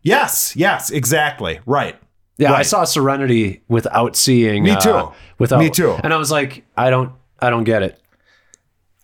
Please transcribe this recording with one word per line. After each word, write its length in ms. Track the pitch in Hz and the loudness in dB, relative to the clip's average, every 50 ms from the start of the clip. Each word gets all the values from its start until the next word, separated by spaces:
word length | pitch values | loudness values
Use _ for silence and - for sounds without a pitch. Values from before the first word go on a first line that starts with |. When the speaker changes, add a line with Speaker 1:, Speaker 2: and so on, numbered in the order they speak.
Speaker 1:
Yes. 520 | - 156 226 285 247 - - - - - - | 0 0 2 2 2 0 -2 -4 -4 -4 -2
Yes. 340 | 127 175 202 170 127 - - | 0 0 0 0 -2 -4 -6
Exactly. 680 | 139 151 123 117 156 156 151 147 135 - 110 85 80 80 - | -4 -4 -2 0 0 0 0 -2 -4 -6 -6 -6 -6 -6 -4
Right. 300 | 120 139 143 117 85 - - _ _ _ _ _ _ _ - | -2 -2 -2 -2 -4 -8 -14 _ _ _ _ _ _ _ 0
Speaker 2:
Yeah, 140 | 147 139 | 2 2
I 60 | 139 135 | 2 2
Speaker 1:
Right. 80 | 143 | 2
Speaker 2:
saw 180 | 143 208 196 170 | 0 0 0 0
Serenity 760 | 151 - 160 131 135 139 139 139 127 120 117 110 98 - - _ - | 0 0 0 0 0 0 0 0 0 0 0 0 -2 -4 -8 _ -2
without 480 | 117 113 - - - 107 120 120 - | -2 -2 0 0 0 0 0 0 -2
seeing, 460 | - - 135 127 120 117 107 104 104 | -2 0 2 4 4 4 2 2 2
Speaker 1:
Me 80 | 156 196 | 2 2
Speaker 2:
uh, 100 | 208 95 | 2 2
Speaker 1:
too. 280 | 95 - 202 - 78 80 - - - - - - | 2 2 2 0 -2 -6 -12 -20 -20 -16 -4 -4
Speaker 2:
without, 200 | 123 113 131 139 | 0 2 2 2
Speaker 1:
Me 100 | 160 156 | 2 2
too. 260 | - - 170 131 90 - | 2 0 0 0 0 -2
Speaker 2:
and 120 | - 151 160 | -2 -2 -2
I 20 | |
was 140 | 156 151 139 | -2 -2 -2
like, 340 | 156 147 139 131 - - - _ _ | -2 -2 -2 -4 -8 -16 -20 _ _
"I 120 | - 120 131 | -2 0 2
don't, 220 | 127 127 127 127 - - _ _ _ _ | 2 0 -2 -4 -8 -16 _ _ _ _
I 100 | 127 123 | -2 0
don't 140 | 120 117 110 | 0 0 0
get 180 | 110 113 107 | 0 0 0
it." 160 | 95 92 - _ _ _ _ _ _ _ _ _ _ _ _ _ _ _ _ _ _ _ _ _ | -2 -4 -6 _ _ _ _ _ _ _ _ _ _ _ _ _ _ _ _ _ _ _ _ _